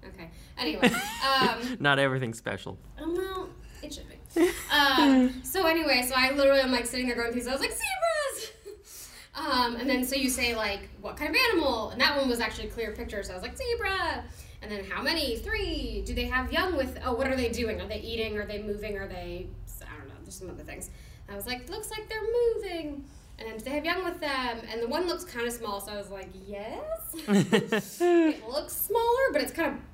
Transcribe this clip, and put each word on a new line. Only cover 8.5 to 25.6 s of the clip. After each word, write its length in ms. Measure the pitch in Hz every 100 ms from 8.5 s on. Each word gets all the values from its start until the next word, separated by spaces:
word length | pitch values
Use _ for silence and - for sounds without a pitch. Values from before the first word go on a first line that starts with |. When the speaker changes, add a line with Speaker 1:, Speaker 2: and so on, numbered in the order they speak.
| - 403 403 - - - - -
Speaker 1:
<laughs> 0 |
Um, 420 | 262 302 254 240 233
and 140 | 254
then 140 | 254
so 100 | 254
you 140 | 277 254
say, 240 | 254 240
like, 340 | 226 214 196 - -
"What 160 | - -
kind 140 | 302
of 60 | 480 508
animal?" 400 | 381 285 233 214
And 100 | 233
that 160 | 294 285
one 120 | 262
was 100 | 233
actually 300 | 220 233 220
clear 240 | 233 220
pictures. 340 | 214 226 208 190
So 60 |
I 40 | 180
was 60 |
like, 140 | 190 -
"Zebra!" 680 | 508 466 403 381 339 269 240 - - -
And 80 | 214
then, 140 | 208
"How 180 | 196 202
many?" 340 | 254 330 277 226
"Three." 640 | 392 427 370 311 247 214 -
"Do 80 |
they 120 | 247 240
have 260 | 254 254
young 240 | 320 370 320
with," 220 | 254 -
"Oh, 100 | 254
what 120 | 240 262
are 100 | 262
they 120 | 233
doing? 320 | 247 226 -
Are 80 | 202
they 100 | 214
eating? 380 | 226 226 214 208
Are 80 | 202
they 160 | 208
moving? 340 | 214 202 208 196
Are 120 | 196
they," 400 | 180 175 175 190 - - -
I 160 | - 151
don't 100 | 143
know, 60 | -
there's 140 | - -
some 120 | 180
other 120 | -
things. 260 | - - - - - - -
And 60 |
I 20 | 202
was 80 | 240
like, 220 | 247 254
"Looks 220 | 403 427
like 180 | 440 427
they're 140 | 440 427 480 480
moving." 500 | 427 381 339 302 285 277 - - -
And 100 | 226
then, 100 | 226
"Do 60 |
they 80 | 254
have 120 | 294
young 200 | 311 359
with 160 | 349 339
them?" 380 | 302 277 247 233 226
And 100 | 220
the 60 | 233
one 200 | 302 359
looks 160 | 330
kinda 260 | - 240 240
small, 300 | 233